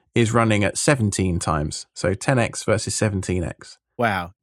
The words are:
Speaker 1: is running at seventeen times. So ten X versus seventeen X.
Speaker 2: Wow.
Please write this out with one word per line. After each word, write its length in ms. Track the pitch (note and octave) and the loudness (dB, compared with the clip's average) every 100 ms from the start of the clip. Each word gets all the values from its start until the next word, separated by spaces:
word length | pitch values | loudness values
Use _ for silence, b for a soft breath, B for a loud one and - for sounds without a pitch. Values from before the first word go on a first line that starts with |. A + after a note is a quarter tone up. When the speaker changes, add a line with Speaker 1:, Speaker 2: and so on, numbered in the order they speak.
| b | b
Speaker 1:
is 180 | - A2+ | 0 2
running 320 | A#2+ A2+ G#2 | 4 4 2
at 140 | G2 - | 0 0
seventeen 600 | - C#3 G#2 - F#2+ E2+ | 0 2 2 0 0 0
times. 480 | - D#2 D2+ - - | 0 -2 -2 -6 -14
So 200 | - - | -6 -4
ten 240 | G2 - C3 | -2 0 0
X 240 | G#2+ - | 0 -2
versus 320 | - G2+ - | -2 0 0
seventeen 500 | - A2 G2 - F#2 | -2 0 0 -2 -2
X. 340 | E2 - - - _ - | -4 -8 -16 -20 _ -2
Speaker 2:
Wow. 380 | A#2 F#2 F2 - | -2 0 -4 -10